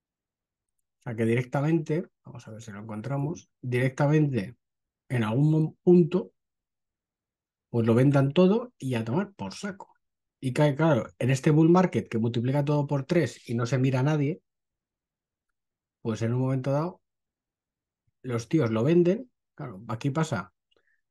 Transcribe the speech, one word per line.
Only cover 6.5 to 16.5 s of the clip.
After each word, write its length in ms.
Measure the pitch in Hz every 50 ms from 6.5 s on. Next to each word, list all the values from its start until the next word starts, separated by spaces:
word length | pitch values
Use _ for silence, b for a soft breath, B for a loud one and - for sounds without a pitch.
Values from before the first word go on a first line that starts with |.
| _ _ _ _ _ _ _ _ _ _ _ _ _ _ _ _ _ _ _ _ _ _ _ _
pues 180 | - 117 110
lo 80 | 117 113
vendan 380 | 123 135 143 139 139 135 143 -
todo 400 | 180 185 185 208 233 240 - - _
y 160 | - 131 123
a 100 | 113 113
tomar 280 | 113 123 185 202 202 -
por 200 | - - - -
saco. 400 | - 196 202 185 - - - _ _ _ _ _ _ _ _ _ _
Y 120 | 135 131 123
cae, 220 | 151 151 147 131
claro, 320 | 143 160 165 143 113 - - - _
en 120 | 123 123
este 200 | 135 131 - 160
bull 200 | 151 156 165 160
market 380 | 175 185 180 175 - 113 98 -
que 100 | - 110
multiplica 460 | 113 120 117 120 117 131 135 147 143
todo 220 | 147 147 147 143
por 180 | 139 151 139 131
tres 440 | - 175 175 147 120 - - - -
y 60 | 117
no 100 | 117 123
se 140 | 120 139 127
mira 220 | 131 135 131 127
a 20 | 131
nadie, 380 | 147 156 147 139 143 185 - _ _ _ _ _ _ _ _ _ _ _ _ _ _ _ _ _ _ _ _ _ _ _ _ _ _ _ _ _ _ _ _ -
pues 180 | 117 110 107 117
en 120 | 113 123
un 60 | 127
momento 300 | 131 131